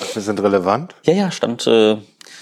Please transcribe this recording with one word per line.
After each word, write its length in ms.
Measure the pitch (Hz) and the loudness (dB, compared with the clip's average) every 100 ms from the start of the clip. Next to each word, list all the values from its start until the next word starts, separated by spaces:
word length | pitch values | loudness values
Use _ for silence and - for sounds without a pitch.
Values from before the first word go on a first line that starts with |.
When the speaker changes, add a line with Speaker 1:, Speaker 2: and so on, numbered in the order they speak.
Speaker 1:
Ach, 140 | - | -10
wir 80 | 113 | -6
sind 180 | 101 101 | -6 -2
relevant? 540 | 101 98 90 113 175 - | 0 0 0 -2 -4 -4
Speaker 2:
Ja, 120 | - | 0
ja, 160 | 190 190 | 0 -2
stand, 340 | - 120 120 117 | -4 -6 -4 2
äh, 300 | 113 107 107 98 _ - - | 4 4 2 -6 _ -20 -20